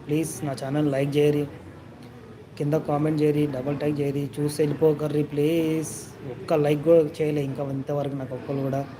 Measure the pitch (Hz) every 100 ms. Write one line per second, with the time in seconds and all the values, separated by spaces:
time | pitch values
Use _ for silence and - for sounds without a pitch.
0 | - 151 156 - 147 127 135 147 151 135
1 | 143 143 147 147 143 - - - - -
2 | - - - - - - 147 156 156 147
3 | 151 156 151 147 147 131 135 143 151 147
4 | 143 139 143 - 147 147 151 143 156 143
5 | 151 147 147 143 147 170 160 160 156 -
6 | - - 135 120 - 160 147 151 156 165
7 | 151 151 151 147 135 135 139 135 131 143
8 | 143 135 127 127 - 139 135 135 139